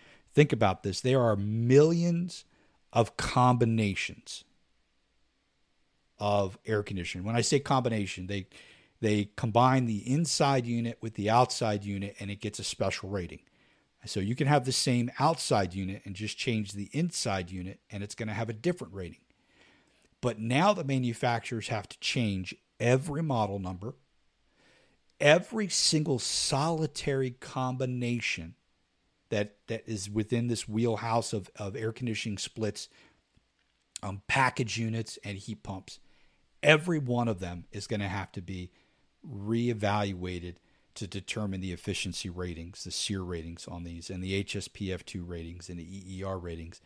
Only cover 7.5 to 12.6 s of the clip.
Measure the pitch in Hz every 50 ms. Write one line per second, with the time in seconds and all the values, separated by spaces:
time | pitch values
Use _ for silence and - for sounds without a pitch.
7.5 | 147 135 - - 139 131 120 117 113 107 98 - - 92 90 95 101 98 92 -
8.5 | - - - - - - _ _ _ _ 110 104 107 104 98 - _ - 127 113
9.5 | 104 120 127 127 131 131 123 117 107 101 - 120 135 160 170 139 - - 151 139
10.5 | 139 131 120 120 117 117 117 117 - - 117 113 - - 101 107 113 123 127 -
11.5 | - - 123 110 104 101 101 101 101 98 98 101 - - 104 101 101 - - 104
12.5 | - -